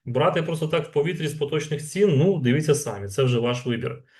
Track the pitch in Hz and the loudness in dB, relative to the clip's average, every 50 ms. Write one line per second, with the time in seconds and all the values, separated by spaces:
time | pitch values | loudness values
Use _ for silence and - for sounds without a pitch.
0 | _ - 117 127 147 - - 175 160 170 160 156 156 156 170 165 151 - - 147 | _ -4 -2 0 2 2 2 0 -2 -2 -4 -4 -2 -2 0 -2 -2 -2 0 0
1 | 143 170 185 165 165 147 - - 147 - 160 151 - - 156 - - - - 185 | 0 0 -2 -4 -4 -4 -4 -4 -4 -4 -2 -4 -4 -4 -6 -6 -6 -6 0 2
2 | 208 202 151 131 156 190 196 160 127 120 127 151 156 156 143 - - 120 104 98 | 4 4 4 4 4 4 2 2 2 2 2 4 4 2 2 2 0 -4 -6 -8
3 | 101 98 - - 131 127 123 113 117 120 123 127 - 127 117 117 - - - - | -8 -4 -2 0 2 2 2 2 0 0 -2 -2 -2 -4 -4 -2 -4 -6 -8 -10
4 | - _ _ _ | -14 _ _ _